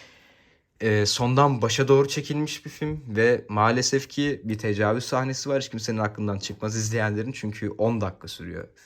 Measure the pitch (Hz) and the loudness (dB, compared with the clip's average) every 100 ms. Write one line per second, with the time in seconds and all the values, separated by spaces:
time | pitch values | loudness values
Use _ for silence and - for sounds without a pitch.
0 | - - _ _ _ _ _ _ 110 107 | -20 -20 _ _ _ _ _ _ 2 4
1 | 101 - 123 131 143 120 110 - 135 139 | 2 2 2 6 4 4 0 2 6 6
2 | 139 151 143 147 151 - 151 - 151 151 | 6 -2 -4 -4 -4 -6 -12 -6 -6 -6
3 | 127 107 117 120 - 107 110 123 - 135 | -4 2 4 4 0 2 4 4 2 0
4 | - - 143 139 110 107 110 101 107 117 | -2 -2 -2 -2 -4 -4 -2 0 2 0
5 | 127 127 131 131 139 135 135 113 117 110 | 0 -2 -2 -4 -2 -2 -2 -6 -4 -2
6 | 104 107 104 101 - 98 107 110 107 113 | -2 -2 -4 -4 -6 -6 -4 -2 -2 0
7 | 107 107 120 - 107 104 104 - 110 117 | 0 0 -4 -6 -8 -6 -6 0 0 0
8 | 95 - - - 85 85 - _ | -2 -6 -14 -14 -12 -12 -14 _